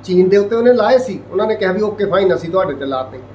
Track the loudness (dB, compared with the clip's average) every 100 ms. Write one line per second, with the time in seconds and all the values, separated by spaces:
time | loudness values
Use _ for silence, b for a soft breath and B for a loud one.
0 | 0 2 4 2 2 0 2 4 4 2
1 | 0 -8 -6 -4 -2 0 -2 0 -2 -2
2 | 0 2 2 0 -2 -2 -2 -4 -6 -6
3 | -8 -12 -20